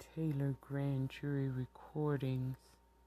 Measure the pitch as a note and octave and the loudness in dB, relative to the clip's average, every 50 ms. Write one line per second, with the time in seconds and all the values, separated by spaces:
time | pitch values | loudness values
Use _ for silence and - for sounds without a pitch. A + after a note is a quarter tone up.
0 | - - - D#3+ D#3+ D#3+ C#3+ C#3 C#3 C#3 C3+ - - - C#3 C#3+ C#3 C#3+ C#3 C3 | -16 -10 -4 0 0 2 2 2 2 2 0 -2 -4 -4 -2 0 2 2 2 2
1 | C3+ C3 - - - C#3+ C#3+ C#3 C3+ C3+ B2+ B2+ B2+ - - - - - - D3+ | 0 0 -2 -4 -2 0 2 2 2 2 0 -2 -2 -4 -6 -14 -14 -8 -2 0
2 | D3+ D3 D3 C3+ C#3 C3 C3 B2+ B2+ C3 C3 - - - - - - - - - | 2 2 2 2 2 0 0 0 0 -2 -4 -6 -10 -20 -20 -20 -20 -20 -20 -20
3 | - | -20